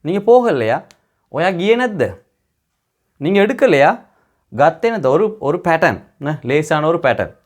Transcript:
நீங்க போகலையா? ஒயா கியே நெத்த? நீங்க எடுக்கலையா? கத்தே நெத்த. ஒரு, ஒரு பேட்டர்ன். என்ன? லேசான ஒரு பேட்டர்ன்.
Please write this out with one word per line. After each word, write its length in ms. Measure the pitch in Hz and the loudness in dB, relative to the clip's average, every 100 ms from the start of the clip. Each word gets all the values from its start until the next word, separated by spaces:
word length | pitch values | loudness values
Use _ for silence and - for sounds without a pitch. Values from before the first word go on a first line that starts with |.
நீங்க 320 | 151 196 202 | -4 -4 4
போகலையா? 520 | 247 240 147 110 135 - _ _ _ _ 131 | 4 4 -2 -2 -4 -6 _ _ _ _ -4
ஒயா 80 | |
கியே 420 | 175 175 196 233 254 | -2 -2 0 0 0
நெத்த? 300 | 196 113 92 _ _ _ _ _ _ _ _ _ _ | -2 -4 -4 _ _ _ _ _ _ _ _ _ _
நீங்க 240 | 143 196 | -2 0
எடுக்கலையா? 640 | 202 262 262 147 147 233 _ _ _ _ _ 107 | 0 2 2 4 2 0 _ _ _ _ _ 0
கத்தே 340 | 147 160 233 | 0 2 -4
நெத்த. 160 | 226 135 | -2 0
ஒரு, 300 | 139 214 214 | 0 0 -4
ஒரு 220 | 135 170 | -4 -4
பேட்டர்ன். 400 | 175 165 170 95 - _ | -2 0 0 -2 -10 _
என்ன? 200 | 139 151 | -8 -8
லேசான 440 | 120 143 151 156 156 | -2 -2 0 -2 0
ஒரு 120 | 170 | 0
பேட்டர்ன். 380 | 135 - 92 - | 0 -2 -4 -10